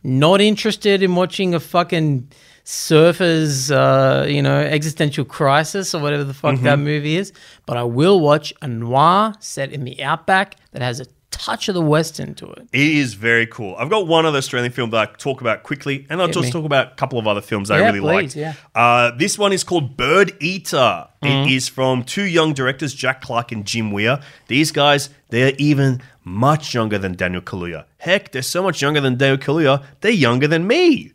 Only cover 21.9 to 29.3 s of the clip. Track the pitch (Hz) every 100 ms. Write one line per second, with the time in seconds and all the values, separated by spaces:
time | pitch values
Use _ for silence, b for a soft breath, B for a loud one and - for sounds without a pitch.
21.9 | 127 120 - 202 165 156 143 131 135 147
22.9 | 123 127 131 - 117 120 110 101 113 110
23.9 | 101 107 139 143 B _ 120 156 151 143
24.9 | 143 139 b b 117 131 135 147 139 139
25.9 | 127 B B - 95 131 156 151 123 110
26.9 | 104 95 90 90 90 - 98 87 80 -
27.9 | _ - 196 - 127 131 175 190 165 143
28.9 | 151 139 123 139